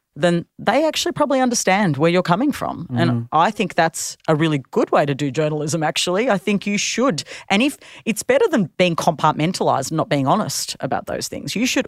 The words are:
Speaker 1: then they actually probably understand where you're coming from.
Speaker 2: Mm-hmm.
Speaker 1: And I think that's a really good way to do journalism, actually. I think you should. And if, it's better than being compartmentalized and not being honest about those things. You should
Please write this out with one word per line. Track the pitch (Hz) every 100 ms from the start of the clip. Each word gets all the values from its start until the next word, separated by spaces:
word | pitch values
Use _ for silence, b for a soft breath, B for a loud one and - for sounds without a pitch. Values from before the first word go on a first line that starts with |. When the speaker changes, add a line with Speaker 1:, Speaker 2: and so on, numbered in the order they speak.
| _ 147
Speaker 1:
then | 175 170 - -
they | - 254 311
actually | - 349
probably | - 285 262
understand | 254 240 - 190 190 131
where | 165
you're | 180
coming | 170 180 285
from. | - - 131
Speaker 2:
Mm-hmm. | 170 120
Speaker 1:
And | 123 120 117
I | 151 202
think | - 190
that's | - 165 - - - -
a |
really | 151 160 147 -
good | 226 -
way | 185 147
to |
do | 135 143
journalism, | 151 151 151 147 170
actually. | 151 - 180 185 254
I | 196
think | - 202 208
you | 202
should. | - - 269 143 - B B
And | 202
if, | 277 - B B B
it's | 214
better | - 262 440
than | 285 160 -
being | 180 165
compartmentalized | 175 151 156 143 160 - 165 127 139
and | 156
not | -
being | 143 135
honest | 202 143 - - -
about | 131 104 -
those | - -
things. | - -
You | 190 247
should | 285